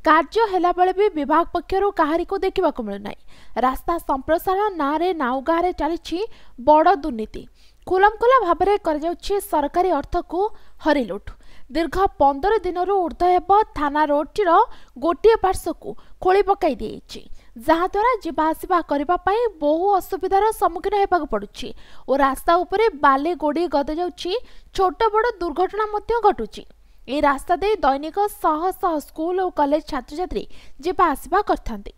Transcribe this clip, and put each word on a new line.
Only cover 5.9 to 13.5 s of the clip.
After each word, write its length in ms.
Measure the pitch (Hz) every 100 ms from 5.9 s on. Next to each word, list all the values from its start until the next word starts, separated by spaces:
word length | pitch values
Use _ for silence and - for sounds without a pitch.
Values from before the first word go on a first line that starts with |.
| 339 - 330 440 - - -
ବଡ଼ 300 | 247 302 330 381
ଦୁର୍ନୀତି। 460 | 220 226 214 - - _ - _ -
ଖୁଲମଖୁଲା 520 | 370 403 427 466 523
ଭାବରେ 340 | 370 320 370 403
କରାଯାଉଛି 540 | 349 302 320 349 - 403
ସରକାରୀ 460 | - 311 285 339 370
ଅର୍ଥକୁ 480 | 302 285 349 339 320 415 - - -
ହରିଲୁଟ। 460 | 311 285 220 196 - - - - -
ଦୀର୍ଘ 220 | 269 330 359 381 -
ପନ୍ଦର 320 | 277 277 370 440
ଦିନରୁ 300 | 359 349 359 392
ଊର୍ଦ୍ଧ୍ୱ 360 | 330 - 349
ହେବ 160 | 359 349